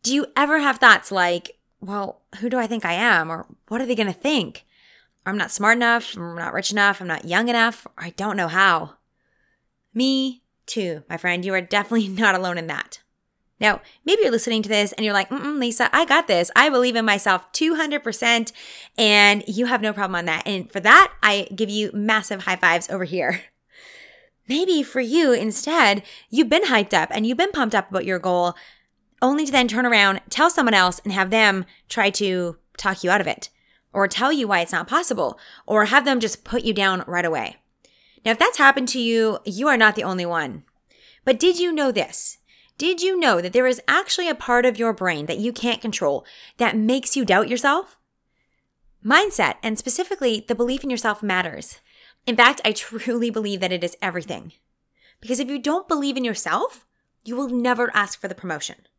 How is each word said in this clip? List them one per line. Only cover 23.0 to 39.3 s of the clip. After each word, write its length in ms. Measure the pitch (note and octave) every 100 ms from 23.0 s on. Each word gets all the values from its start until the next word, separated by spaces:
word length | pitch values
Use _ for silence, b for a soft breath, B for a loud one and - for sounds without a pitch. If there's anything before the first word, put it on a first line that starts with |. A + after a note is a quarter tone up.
here. 380 | F3+ F3+ B2+ F3 - _ _ B B B B B B _ -
Maybe 340 | C#4 F#4+ D#4+
for 180 | C4+ C4+
you, 320 | A#3 D#4 D4
instead, 720 | A#3+ A3 G3+ - E4 A3+ G3+ B B B
you've 200 | A#3+ A3+
been 140 | D#4+
hyped 300 | F#4+ A3+ G3+
up 160 | F3+ D#3
and 140 | G3+
you've 120 | A3 B3
been 140 | F#4+
pumped 240 | D#4 A3+
up 140 | G#3 F3+
about 160 | F#3+
your 140 | F#3 F3+
goal, 360 | F#3 F3+ F3 - B B B _ _ _
only 240 | B3+ C#4+
to 60 | D4
then 160 | C4 A#3+
turn 180 | A3
around, 360 | B3 A3 G3+ F#3+ -
tell 200 | - E4
someone 240 | E4+ B3
else, 260 | G3+ F3+ F3
and 100 | G#3
have 160 | G3 F#3
them 360 | A3 G#3+ F#3+ F3+ b _
try 220 | - G3+
to 460 | G3+ G3+ F3+ F3 D#3+ _ -
talk 260 | G3+ F#3+
you 80 | F3+
out 100 | G3+
of 60 | E3+
it, 220 | - - _ _ _ _
or 140 | G3 G3
tell 260 | - C4
you 140 | D4+ A3
why 140 | F#3
it's 100 | E3+
not 160 | E3+ E3+
possible, 520 | D4 F4+ A3+ D3 - B B -
or 180 | G#3+
have 180 | G#3 C4+
them 160 | C#4 B3+
just 240 | A3 -
put 200 | - A#3+
you 100 | A3+
down 300 | G3+ G3 F#3
right 200 | - F3
away. 320 | E3+ D3+ A2 - _ _ b b b b
Now, 60 | A3+
if 80 | A3
that's 180 | G#4 A#4+
happened 300 | C#4 C4+ B3+
to 100 | B3+
you, 400 | A#3 A3+ A3